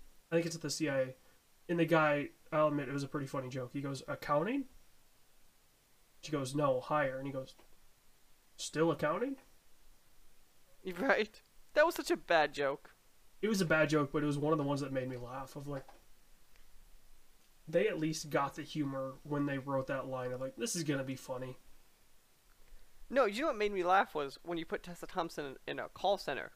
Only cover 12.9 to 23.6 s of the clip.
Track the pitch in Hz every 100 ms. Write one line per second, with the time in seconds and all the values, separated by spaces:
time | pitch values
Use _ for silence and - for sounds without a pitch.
12.9 | - - - - - 214 196 165 156 147
13.9 | 151 139 151 147 143 147 156 139 139 139
14.9 | 131 127 123 123 135 131 143 143 135 -
15.9 | - - - - - - - - - -
16.9 | - - - - - - - - 170 214
17.9 | 160 156 156 151 147 139 - 147 156 139
18.9 | 135 135 139 147 143 143 135 139 135 131
19.9 | 135 131 127 127 127 131 - 120 170 151
20.9 | 139 135 127 - 127 127 127 - - -
21.9 | - - - _ _ - - - - -
22.9 | - - 254 214 208 311 220